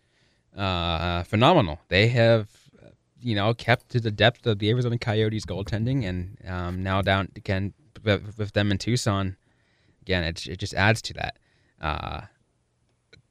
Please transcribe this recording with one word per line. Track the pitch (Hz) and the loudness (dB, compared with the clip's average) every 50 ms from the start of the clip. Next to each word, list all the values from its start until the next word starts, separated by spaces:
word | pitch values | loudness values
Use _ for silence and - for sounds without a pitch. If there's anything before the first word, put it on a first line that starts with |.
| _ _ _ _ _ _ _ _ _ _ - | _ _ _ _ _ _ _ _ _ _ -10
uh, | 95 101 95 92 87 85 87 85 82 82 87 87 87 87 | -6 -4 -4 -2 -2 -2 -2 -2 -2 -2 -2 -2 -4 -4
phenomenal. | - - 107 120 147 185 - 110 80 76 - _ - | -2 2 4 6 6 6 6 4 2 -2 -8 _ 0
They | 87 95 104 117 | 4 4 4 4
have | 123 120 117 117 117 113 104 - _ _ _ _ _ - - - _ _ _ _ _ _ 123 | 4 4 6 6 6 4 2 -2 _ _ _ _ _ -20 -20 -20 _ _ _ _ _ _ -6
you | 123 107 | -4 -2
know, | 101 98 110 117 | 0 0 0 0
kept | - - - 117 - _ _ | -2 2 0 0 0 _ _
to | - 123 | -4 -2
the | 113 117 | -2 -2
depth | 104 101 101 117 - _ - | 0 4 2 2 2 _ -2
of | 120 107 101 | -2 -2 0
the | 107 104 | 2 0
Arizona | 113 123 123 120 120 117 | 2 2 0 0 -2 -2
Coyotes | - 120 104 110 110 110 110 107 - | -2 -2 0 0 0 0 0 -4 -6
goaltending, | 87 90 92 101 - - 101 113 123 135 139 113 | -6 -6 -6 -6 -4 -4 -2 -2 0 0 -2 -2
and, | 92 92 90 90 92 104 - - | -2 -4 -4 -6 -8 -10 -16 -12
um, | - 92 90 90 87 90 92 92 | -8 -6 -6 -4 -4 -4 -4 -2
now | 95 95 98 | 0 0 0
down | 95 98 95 98 95 - - | 2 2 2 2 0 -2 -8
again | - - - 98 95 98 98 - _ _ _ _ - - | -12 -4 -2 -2 -2 -2 -4 -6 _ _ _ _ -8 0
with, | 110 101 - - 104 - | 0 0 0 0 -8 -8
with | - 107 101 - | -8 -8 -4 0
them | 104 101 104 | 0 0 2
in | 101 98 | 0 -2
Tucson. | - 107 117 123 - 120 101 98 95 92 95 _ _ _ _ _ _ _ _ _ _ _ _ _ - | -2 0 -2 0 0 0 0 0 0 -4 -6 _ _ _ _ _ _ _ _ _ _ _ _ _ -6
Again, | - 92 90 82 | -2 -2 0 0
it, | 80 85 - - | -2 -4 -6 -8
it | - 82 92 | -12 -10 -8
just | - - - | -8 -6 -2
adds | - 95 104 110 - - | 2 2 2 2 2 -2
to | - - | -10 -10
that. | - - - - _ _ _ _ _ _ _ _ - | -8 -10 -10 -10 _ _ _ _ _ _ _ _ -8
Uh, | - 76 76 78 - - - - - - _ _ _ _ _ _ _ _ _ _ _ _ _ _ _ _ _ - _ _ | -6 -6 -4 -4 -6 -8 -10 -10 -14 -16 _ _ _ _ _ _ _ _ _ _ _ _ _ _ _ _ _ -20 _ _